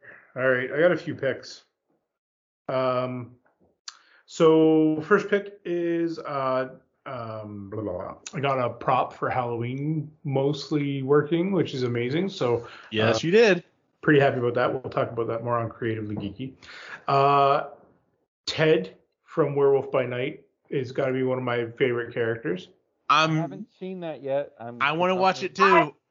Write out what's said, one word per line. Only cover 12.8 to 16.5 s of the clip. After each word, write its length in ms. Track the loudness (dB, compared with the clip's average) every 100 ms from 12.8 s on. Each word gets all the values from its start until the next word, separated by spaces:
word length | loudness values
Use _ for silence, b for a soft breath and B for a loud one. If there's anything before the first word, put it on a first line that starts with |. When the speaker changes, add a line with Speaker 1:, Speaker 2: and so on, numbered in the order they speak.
| B
Speaker 2:
Yes, 260 | 0 2 2
Speaker 1:
uh, 100 | 4
Speaker 2:
you 40 |
did. 320 | 6 6 4 -2 _ _ _
Speaker 1:
pretty 180 | 2 4
happy 200 | 4 2
about 140 | 0 0
that. 160 | 0
We'll 200 | -2 -6
talk 200 | -4 -4
about 160 | -4 -4
that 160 | -4 -2
more 120 | -2
on 120 | -2
Creatively 460 | -4 -6 -4 -6 -8
Geeky. 360 | -8 -8 -12